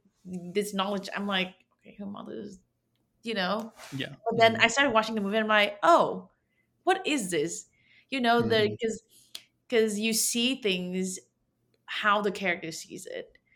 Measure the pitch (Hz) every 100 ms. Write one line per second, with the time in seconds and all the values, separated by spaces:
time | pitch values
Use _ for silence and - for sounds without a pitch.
0 | _ _ 185 180 175 196 196 196 196 202
1 | 190 - 202 190 185 - _ _ - -
2 | 202 202 - 220 202 185 _ _ _ _
3 | _ _ 226 214 180 208 220 - - 135
4 | 139 - 233 220 226 226 226 277 277 220
5 | 220 226 196 220 220 214 208 - - 320
6 | 165 185 - _ _ _ _ _ - 381
7 | 370 294 185 170 165 - - _ _ _
8 | _ 269 240 240 233 226 208 - 226 214
9 | - _ _ - _ _ - 233 220 202
10 | 226 220 - 240 247 262 208 180 180 185
11 | 185 185 - _ _ _ _ _ - -
12 | 214 208 208 190 196 170 160 160 - 92
13 | - - - _ _